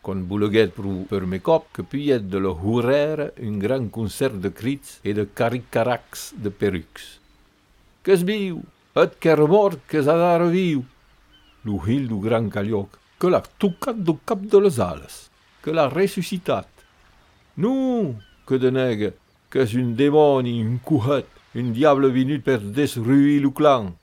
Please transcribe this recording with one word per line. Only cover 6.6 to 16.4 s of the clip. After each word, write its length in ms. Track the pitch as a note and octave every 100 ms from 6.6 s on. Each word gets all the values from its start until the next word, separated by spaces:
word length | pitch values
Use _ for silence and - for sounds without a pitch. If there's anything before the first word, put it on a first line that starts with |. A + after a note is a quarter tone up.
| G#2 F#2 D#2+ - - - _ _ _ _ _ _ _ _
"Qu'es 180 | - F#3+
viu! 400 | F3+ G#3+ G3 E3 - _ _
Eth 240 | - E3+ -
qu'ère 300 | E3 D3+ D3+
mòrt, 320 | G3 G3+ E3+ _
qu'es 180 | D#3 C#3+
adara 400 | E3 F3 E3+ E3+
viu!" 360 | F3 F#3 D3 B2+ _ _ _ _ _ _ _
Lo 180 | A2 G2
hill 220 | E2 C3+ C3
du 140 | A2
gran 280 | G#2 A2+ A2+
calioc, 520 | G2+ G2+ A2 G2 _ _ _
que 80 | F3+
l'a 160 | D#3 - _
tocat 360 | G3+ F3 -
do 220 | A3+ E3+ D#3+
cap 160 | - G#3+
de 180 | D3 G3+
les 200 | G3+ B2
alas, 500 | F2+ D2 C#2+ - - _ _ _
que 120 | -
l'a 160 | D#3+ C#3+
ressuscitat. 800 | C3+ F#3+ - E3+ F#3